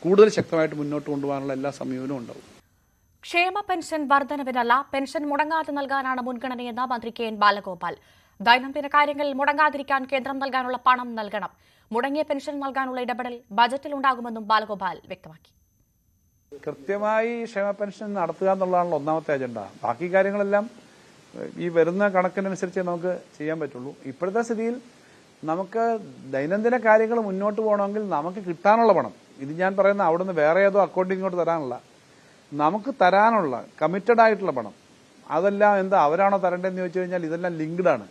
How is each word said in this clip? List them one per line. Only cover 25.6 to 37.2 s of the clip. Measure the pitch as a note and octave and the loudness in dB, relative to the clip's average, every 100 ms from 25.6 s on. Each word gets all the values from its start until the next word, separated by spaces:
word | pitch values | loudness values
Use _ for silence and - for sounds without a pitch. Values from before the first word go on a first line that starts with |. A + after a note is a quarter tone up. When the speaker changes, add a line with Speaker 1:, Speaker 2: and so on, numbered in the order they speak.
| F#3+ A3 A#3 A3+ C#3+ B2 B2+ C3+ | -4 -2 -2 -2 -6 -18 -8 -4
Speaker 1:
ദൈനംദിന | C#3+ G3+ A3 B3 A3 | -2 0 0 0 4
കാര്യങ്ങൾ | A3 A3 A#3 G#3+ | 4 4 0 -2
മുന്നോട്ട് | F#3+ G3+ G#3 G#3+ | -2 -2 -2 0
പോകണമെങ്കിൽ | G#3 G3+ G#3 G#3 D#3 | 0 0 -2 -2 -2
നമുക്ക് | D#3+ F#3 F3+ | -4 -8 -8
കിട്ടാനുള്ള | E3 G3+ A3 A#3 F3+ | -2 4 6 6 4
പണം, | A#2+ F#2+ - - | 2 -6 -20 -14
ഇത് | C3+ D#3+ | -10 -2
ഞാൻ | F#3 G3 | -2 4
പറയുന്ന | G3 G3+ F#3 | 2 4 2
അവിടുന്ന് | E3 F#3+ E3+ | 2 0 2
വേറെ | D3+ E3+ G3 | 4 6 4
ഏതോ | G3 F3 | 4 2
അക്കൗണ്ടിൽ | F3+ F#3 F#3 | 2 -2 0
ഇങ്ങോട്ട് | F#3+ F3+ | -2 2
തരാനുള്ള, | E3 E3 C3+ B2 - _ _ _ _ _ _ | 2 2 -2 -8 -14 _ _ _ _ _ _
നമുക്ക് | C#3+ D3+ G#3 G#3+ C4 | 0 2 2 -6 4
തരാനുള്ള | F3+ F#3+ A3 A3+ E3 A#2+ G2+ - | 6 6 6 4 0 -4 -10 -2
കമ്മിറ്റഡ് | D#3 F#3+ F#3+ A#3 | -2 -2 2 6
ആയിട്ടുള്ള | A3+ G#3 F#3 C3+ | 6 6 -2 -4
പണം, | G#2+ - _ _ _ _ - D3+ | -6 -12 _ _ _ _ -4 0
അതെല്ലാം | F#3+ G3+ G#3 G3+ | 0 4 4 4
എന്താ | F#3+ F#3+ D3 | 2 4 4
അവരാണോ | E3 G3 G3 | 4 2 2
തരേണ്ടതെന്ന് | F3+ F3+ F#3 F#3 | 0 -2 -4 -4
ചോദിച്ചു | F3+ F3+ | -6 -4
കഴിഞ്ഞാൽ | F3+ F3+ | -4 -4